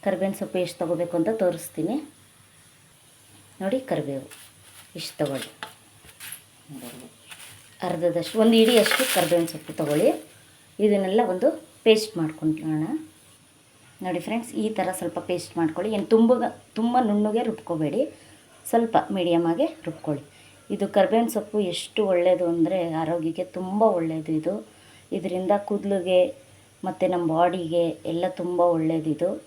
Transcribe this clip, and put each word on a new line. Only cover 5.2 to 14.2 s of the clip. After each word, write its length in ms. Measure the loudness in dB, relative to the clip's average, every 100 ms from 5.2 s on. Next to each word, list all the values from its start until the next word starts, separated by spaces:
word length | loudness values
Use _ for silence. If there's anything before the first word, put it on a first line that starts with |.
ತಗೊಳ್ಳಿ, 300 | -2 -2 -10 -14 -18 -18 _ -20 -20 -20 -18 -18 _ _ -20 -16 -16 -18 -20 -20 -20 -20 -20 -20 -20 -10 -6
ಅರ್ಧದಷ್ಟು, 480 | -2 0 0 -4 4 6
ಒಂದು 120 | 8
ಇಡಿಯಷ್ಟು 400 | 8 6 4 2 0 0
ಕರ್ಬೇವಿನ 320 | 2 2 0 -6
ಸೊಪ್ಪು 180 | -12 -4
ತಗೊಳ್ಳಿ. 280 | 0 4 2 2 -8 -20 -20 _ _ 0 2
ಇದನ್ನೆಲ್ಲ 360 | 2 2 0 0
ಒಂದು 160 | 2 0 0 -12 -2 4
ಪೇಸ್ಟ್ 260 | 4 2 -4
ಮಾಡ್ಕೊಳ್ಳೋಣ. 640 | -4 -2 -2 -2 -2 -2 -2 -6 -8 -20 -20 _ _ _ _ _ -20 _ -6
ನೋಡಿ 140 | -4